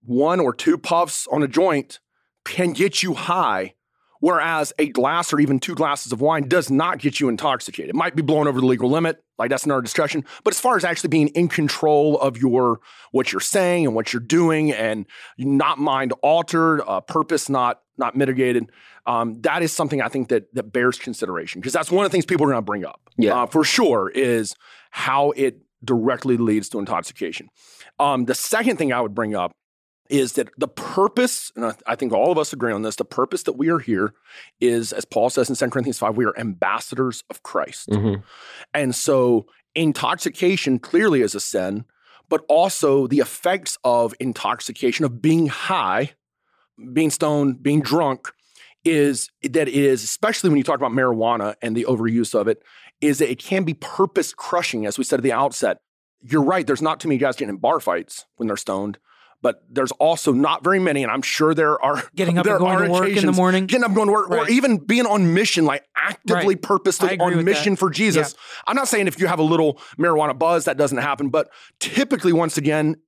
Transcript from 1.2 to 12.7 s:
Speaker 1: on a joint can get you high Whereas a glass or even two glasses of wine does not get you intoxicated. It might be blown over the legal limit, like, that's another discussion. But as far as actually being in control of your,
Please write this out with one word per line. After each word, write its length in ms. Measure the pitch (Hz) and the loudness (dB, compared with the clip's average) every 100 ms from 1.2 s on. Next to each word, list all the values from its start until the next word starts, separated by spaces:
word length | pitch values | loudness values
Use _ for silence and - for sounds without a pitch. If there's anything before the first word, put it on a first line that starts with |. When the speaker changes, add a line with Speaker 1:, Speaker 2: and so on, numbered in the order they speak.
| - | -4
Speaker 1:
on 120 | 147 | -2
a 40 | 143 | 0
joint 520 | 127 185 147 - - _ _ _ _ | 2 2 0 -4 -16 _ _ _ _
can 300 | - - 180 | -12 -2 -2
get 300 | 151 190 - | 0 -2 -2
you 100 | 180 | -4
high 640 | 143 - 180 147 98 95 _ _ _ _ _ | -4 -4 -2 0 -2 -4 _ _ _ _ _
Whereas 500 | 165 170 160 160 147 - | 2 2 0 -2 -4 -2
a 80 | 147 | -2
glass 460 | 127 131 165 170 | 2 0 0 0
or 60 | 147 | 2
even 180 | 147 139 | 2 2
two 160 | - 170 | -2 -2
glasses 360 | 156 143 120 | -2 -2 -4
of 80 | 120 | -2
wine 260 | 143 160 139 | 0 0 2
does 220 | 180 151 | 0 2
not 280 | 139 165 165 | 0 0 -2
get 200 | 143 - | -4 0
you 80 | 139 | -2
intoxicated. 640 | 110 151 127 - - 82 | 0 -2 -2 -4 -12 -6
It 60 | 143 | -2
might 200 | 170 156 | -2 -2
be 60 | |
blown 260 | 151 151 147 | 2 2 2
over 140 | 131 | 2
the 40 | 127 | 2
legal 220 | 123 107 | 4 2
limit, 320 | 151 165 - _ - | 2 0 -4 _ -6
like, 120 | 117 | -2
that's 160 | 135 147 | 0 0
another 160 | 139 | -2
discussion. 420 | 117 - 147 160 139 - | -2 -2 0 -2 -8 -4
But 100 | - | -2
as 60 | 190 | 0
far 180 | 247 226 | 0 0
as 80 | 175 | 0
actually 240 | 165 170 | -2 0
being 180 | 160 151 | 2 2
in 180 | - 175 | 2 0
control 680 | - 147 - 156 151 151 143 | 0 -2 0 2 4 4 2
of 180 | 135 117 | 0 0
your, 420 | 131 123 123 | 2 4 2